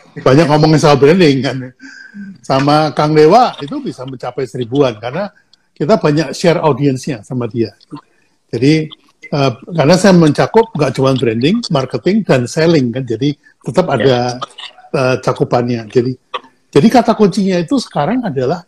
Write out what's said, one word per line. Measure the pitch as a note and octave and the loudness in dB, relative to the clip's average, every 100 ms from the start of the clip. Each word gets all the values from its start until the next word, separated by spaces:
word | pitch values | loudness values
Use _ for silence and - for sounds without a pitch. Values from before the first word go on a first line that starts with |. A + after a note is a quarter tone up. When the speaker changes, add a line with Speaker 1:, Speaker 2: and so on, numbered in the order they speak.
| _ - | _ -4
Speaker 1:
banyak | C3+ C#3 C#3 | 2 4 4
ngomongin | D3+ D#3 D#3 | 4 4 4
soal | D3+ C#3+ | 4 4
branding | C#3+ F#3 D#3 C3+ | 4 4 4 2
kan. | C3 C3 B2+ - - - - G3+ G3 - | -2 -8 -12 -18 -20 -20 -20 -18 -18 -12
Sama | - C3+ C#3+ D3+ D#3 | -4 0 2 2 2
Kang | - D3+ | -2 2
Dewa | D#3 D3+ A3+ G#3+ - | 4 6 6 2 -2
itu | C#3+ C#4+ | -10 -10
bisa | A3 C3 | -10 -12
mencapai | C3 B2+ C3 - | -14 -12 -12 -8
seribuan | B2+ B2+ A2+ C#3 C3 G#2+ | -8 -8 -4 0 0 -2
karena | A#2 D#3 G3+ _ _ _ _ | -10 -8 -10 _ _ _ _
kita | - D3+ | -6 0
banyak | A3 D#3 D3 C3+ | 0 2 0 -2
share | - F3 D#3+ | -2 0 2
audiensnya | D#3 C#3 C#3+ B2+ E3+ A2+ | 0 0 -2 -2 -6 -10
sama | - B2+ A#2 | -8 -8 -6
dia. | A#2 G#2 - _ F#2+ _ _ _ _ _ | -4 -4 -8 _ -20 _ _ _ _ _
Jadi, | A#2+ C3+ D#3 D#3 - _ _ - | -2 0 0 -2 -12 _ _ -8
eh, | D3 C3+ | -2 -2
karena | A2+ - E3 C#3 | -4 -8 -2 2
saya | F3+ G3+ F3 | 4 4 4
mencakup | D#3 C#3+ C3+ A3+ A#3 | 4 2 0 0 0
nggak | - C3 C3 | -2 -4 0
cuma | C3 | 0
branding, | C3 A#2+ A2+ C#3+ A#3 - | 0 -2 -2 -2 -2 -2
marketing, | C#3+ B2+ A#2+ F3 A3 F3 | -4 -4 -4 -2 -2 0
dan | C3+ A#2+ | 0 -2
selling | D#3+ E3 D#3+ B2 | -2 2 2 0
kan. | B2+ B2 | -4 -6
Jadi | A2 C#3+ - _ _ | -4 -4 -6 _ _
tetap | - C#3+ E3+ | -6 -2 0
Speaker 2:
Ya. | |
Speaker 1:
ada, | C#3 C3+ A#2+ B2 B2 - - - - - | 0 2 0 -2 -6 -12 -16 -20 -20 -8
eh, | D3 B2+ B2+ | -2 -2 -2
cakupannya. | - - C#3 B2 B2 A#2 G#2+ | -2 -2 -2 -2 -2 -4 -2
Jadi, | B2+ B2 B2+ _ - _ _ _ | -2 -2 -4 _ -16 _ _ _
jadi | C#3+ A3 | 2 4
kata | B3+ A3+ | 4 2
kuncinya | G#3+ G3+ G#3 F#3+ F3 | 2 0 0 -2 -2
itu | D#3+ C#4 | -2 -4
sekarang | - D#3+ D3 B3+ A3 | -4 -4 -2 -4 -4
adalah | C3 B2+ F3 | -4 -4 -4